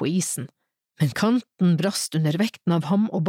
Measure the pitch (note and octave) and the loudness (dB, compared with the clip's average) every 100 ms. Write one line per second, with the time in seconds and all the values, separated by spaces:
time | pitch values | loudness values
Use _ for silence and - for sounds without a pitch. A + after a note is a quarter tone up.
0 | C3 F#3 E3+ - B2+ _ _ _ _ _ | -2 -2 -2 -6 -10 _ _ _ _ _
1 | D3 - G#3 B3 - _ F3+ E3 F#3+ - | -2 0 2 2 -2 _ 2 2 0 -4
2 | - D#3 D#3 E3 A3 - - E3+ - G3+ | -4 -2 0 0 -2 -2 -2 0 0 0
3 | A3 - | 0 0